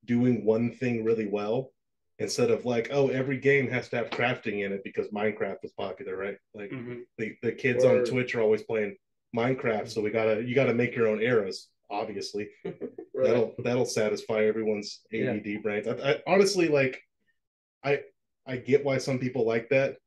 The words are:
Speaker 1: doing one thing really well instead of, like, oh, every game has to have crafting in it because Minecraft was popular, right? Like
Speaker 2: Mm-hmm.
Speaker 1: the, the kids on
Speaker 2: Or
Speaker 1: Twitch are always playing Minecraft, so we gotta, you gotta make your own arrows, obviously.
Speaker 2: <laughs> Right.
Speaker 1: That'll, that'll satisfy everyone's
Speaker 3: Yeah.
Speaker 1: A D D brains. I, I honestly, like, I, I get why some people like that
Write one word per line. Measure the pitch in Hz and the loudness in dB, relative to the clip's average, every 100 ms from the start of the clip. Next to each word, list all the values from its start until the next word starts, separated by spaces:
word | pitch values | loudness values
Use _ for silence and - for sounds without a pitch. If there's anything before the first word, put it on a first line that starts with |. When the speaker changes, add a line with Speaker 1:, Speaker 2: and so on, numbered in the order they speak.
| - | 0
Speaker 1:
doing | 120 123 117 104 | 2 4 2 2
one | 110 120 | 2 2
thing | - 123 117 | -2 -2 0
really | 110 113 104 | 0 0 0
well | 104 104 120 135 _ _ _ _ _ | -2 0 -2 -4 _ _ _ _ _
instead | 101 - 117 | -6 0 2
of, | 107 | 2
like, | 123 117 113 | 2 -2 0
oh, | 143 135 | 2 2
every | 131 131 131 | 0 -2 0
game | 139 139 123 | 2 2 2
has | 123 - | -4 -4
to | 120 | -4
have | 110 | -4
crafting | - 120 123 113 101 | -2 -2 -2 -4 -4
in | 98 | -4
it | 98 | -6
because | 101 - 101 | -6 -6 -4
Minecraft | 104 107 104 98 92 | -2 -2 -2 -6 -6
was | - | -14
popular, | - 101 92 95 95 | -8 -8 -8 -8 -6
right? | 98 101 _ | -6 -8 _
Like | 107 101 | -14 -12
Speaker 2:
Mm-hmm. | 131 120 120 - - | -10 -10 -12 -14 -10
Speaker 1:
the, | 107 - | -10 -4
the | 117 | -6
kids | - 131 113 | -2 0 4
on | 127 127 | 6 6
Speaker 2:
Or | 120 | 4
Speaker 1:
Twitch | 127 123 | 0 0
are | 120 | 2
always | 110 110 | 2 2
playing | - 113 104 98 _ _ _ 117 | 0 -2 -2 -6 _ _ _ -2
Minecraft, | 120 131 123 110 101 | 0 0 -2 -2 -2
so | - | -4
we | 104 | -2
gotta, | 110 110 110 | 0 2 0
you | 123 | 2
gotta | 123 131 | 2 4
make | 117 120 123 | 2 0 2
your | 113 | 2
own | 107 | 2
arrows, | 113 120 98 95 - _ _ | 2 2 0 -8 -14 _ _
obviously. | 104 113 98 - - - - | -6 -6 -8 -8 -8 -8 -10
Speaker 2:
<laughs> | - - - - - | -12 -10 -12 -12 -10
Right. | 131 127 | 0 2
Speaker 1:
That'll, | 123 110 - | 4 2 -2
that'll | 120 123 | -2 0
satisfy | 117 - 107 104 - 110 | 0 0 0 -2 -2 2
everyone's | 107 107 107 104 101 - _ | 2 2 -2 -2 -4 -14 _
Speaker 3:
Yeah. | 110 127 | -4 -2
Speaker 1:
A | 110 | -2
D | |
D | 104 104 | -4 -4
brains. | 107 104 107 | -2 -2 -4
I, | 123 139 | -2 0
I | 147 | -2
honestly, | - 190 196 190 165 | 2 4 4 4 2
like, | 147 131 - _ _ _ _ _ _ _ _ | 4 2 -2 _ _ _ _ _ _ _ _
I, | 135 143 - _ _ _ - | -2 -2 -2 _ _ _ -10
I | 127 | -10
get | 113 139 | 2 4
why | 143 135 | 4 0
some | 135 127 | 0 -2
people | 127 127 | -2 0
like | 113 113 113 | 0 0 2
that | 135 135 - | 2 2 -4